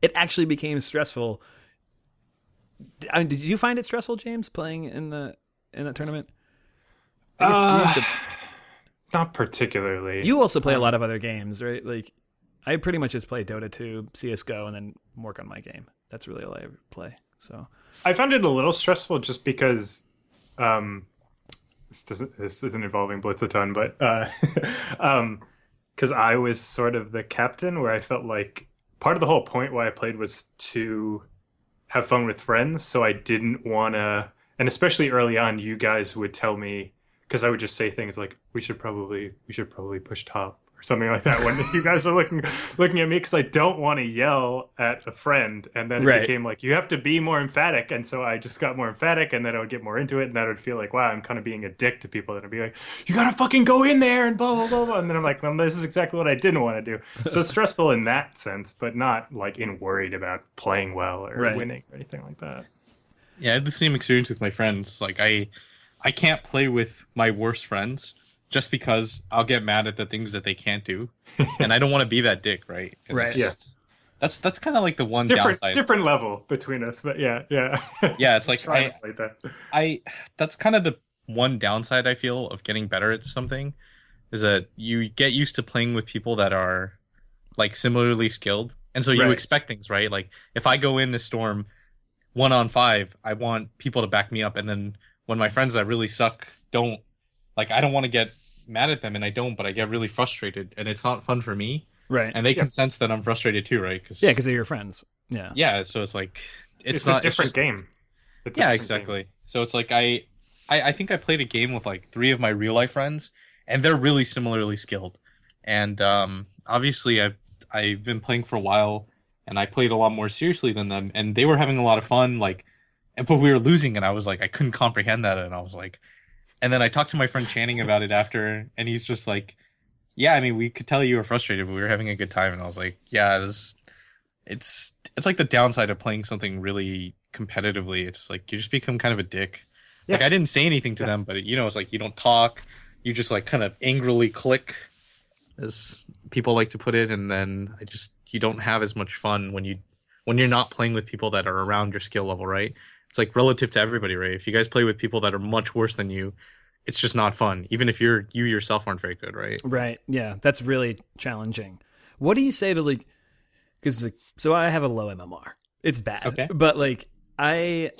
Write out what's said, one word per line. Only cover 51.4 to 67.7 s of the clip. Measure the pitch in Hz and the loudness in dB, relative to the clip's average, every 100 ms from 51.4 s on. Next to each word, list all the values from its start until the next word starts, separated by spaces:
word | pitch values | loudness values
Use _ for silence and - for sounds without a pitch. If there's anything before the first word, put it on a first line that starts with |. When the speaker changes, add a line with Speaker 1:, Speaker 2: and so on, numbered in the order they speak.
Speaker 2:
being | 107 110 101 | -6 -8 -10
a | |
dick | 90 123 123 | -2 -2 -2
to | - | -6
people." | 110 101 101 | -8 -8 -10
And | |
I'd | 101 | -8
be | 113 | -8
like, | 113 - - - - | -8 -8 -14 -10 -2
"You | 190 | 2
gotta | 240 - | 2 4
fucking | 254 262 | 4 6
go | 247 254 | 8 8
in | 269 285 | 8 6
there | 254 247 240 | 6 6 2
and | 226 | 2
blah, | 240 233 | 0 0
blah, | 226 | 0
blah, | 240 240 | 0 2
blah." | 208 | 0
And | 175 | 0
then | 165 | 0
I'm | |
like, | 156 139 | 0 0
"Well, | 151 156 | -2 0
this | 165 170 | 0 0
is | |
exactly | 160 185 170 170 | -2 -2 -2 0
what | 151 | 0
I | 127 | 2
didn't | 185 160 | 4 4
wanna | 117 110 | 2 -2
do." | 113 110 - - 156 | -6 -8 -10 -8 -2
So | 170 | 0
it's | 170 | 2
Speaker 1:
<laughs> | |
Speaker 2:
stressful | - 220 - 160 | 2 2 4 4
in | 120 113 | 4 2
that | 135 - - | 0 -2 -10
sense, | 104 98 98 | -10 -10 -12
but | - 117 117 | -8 -6 0
not, | 127 113 - | 0 0 -4
like, | 117 98 101 | -8 -8 -6
in | 107 92 | -8 -6
worried | 95 95 92 | -4 -2 -2
about | 92 92 92 - - | -6 -6 -8 -12 -8
playing | 107 98 95 92 | -2 0 -2 -4
well | 92 92 98 | -4 -6 -8
or | - | -2
Speaker 1:
Right. | 120 113 | -2 -2
Speaker 2:
winning | 120 - - | -4 -10 -14
or | 67 | -18
anything | - - | -16 -16
like | - 76 | -16 -14
that. | 76 65 - _ _ _ _ _ _ - | -14 -14 -16 _ _ _ _ _ _ -6
Speaker 3:
Yeah, | 127 | 0
I | |
had | 123 143 | 0 0
the | |
same | - 156 135 | 0 0 2
experience | - 123 123 | 2 2 2
with | 117 | -2
my | 104 | -4
friends. | 98 110 101 98 - | 0 0 0 -6 -8
Like, | 98 95 | -8 0
I, | 107 107 101 - - _ _ _ | 2 2 -2 -10 -20 _ _ _
I | 139 | -4
can't | - 165 156 | 2 2 2
play | - 135 135 | 0 0 2
with | 120 110 - - - | 2 -2 -6 -8 0
my | 113 | 2
worst | 104 113 117 | 2 -2 -2
friends | - | -4